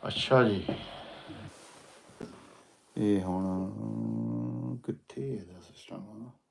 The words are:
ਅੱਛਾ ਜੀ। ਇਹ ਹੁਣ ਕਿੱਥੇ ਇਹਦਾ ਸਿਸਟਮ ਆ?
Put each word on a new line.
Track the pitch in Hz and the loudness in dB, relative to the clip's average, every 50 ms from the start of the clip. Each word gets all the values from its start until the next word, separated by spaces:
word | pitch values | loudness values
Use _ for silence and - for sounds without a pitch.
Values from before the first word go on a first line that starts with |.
| - | -4
ਅੱਛਾ | - - - - - 131 131 123 | -4 -2 -2 4 8 10 10 10
ਜੀ। | 110 101 92 85 - - - - - - - - - - - - - - - - - - - - - - - - - - - - - - - - - - - - - - - - - - _ _ _ - | 10 6 4 2 -2 -4 -4 -6 -10 -12 -12 -14 -14 -14 -14 -12 -12 -12 -12 -12 -14 -14 -16 -20 -20 -20 -20 -20 -20 -20 -20 -20 -20 -14 -14 -12 -12 -12 -18 -20 -20 -20 -20 -20 -20 -20 _ _ _ -2
ਇਹ | - 104 104 104 98 92 | 2 4 4 6 4 4
ਹੁਣ | 92 92 92 95 95 92 92 92 95 52 52 55 55 55 55 57 57 55 57 57 57 58 58 58 60 60 60 123 123 - | 2 0 2 2 2 0 0 0 -2 -4 -4 -4 -4 -2 -2 -2 -2 0 0 0 0 0 -2 -2 -2 -4 -4 -4 -4 -6
ਕਿੱਥੇ | 120 - - 139 147 _ _ - - 135 139 127 | -6 -4 -6 -8 -8 _ _ -8 -6 -4 -4 -4
ਇਹਦਾ | 104 92 87 90 90 | -6 -6 -10 -16 -18
ਸਿਸਟਮ | 87 - - - - - 95 95 95 104 | -20 -20 -20 -20 -16 -14 -12 -12 -12 -12
ਆ? | 107 107 117 127 127 _ _ _ | -12 -14 -14 -14 -16 _ _ _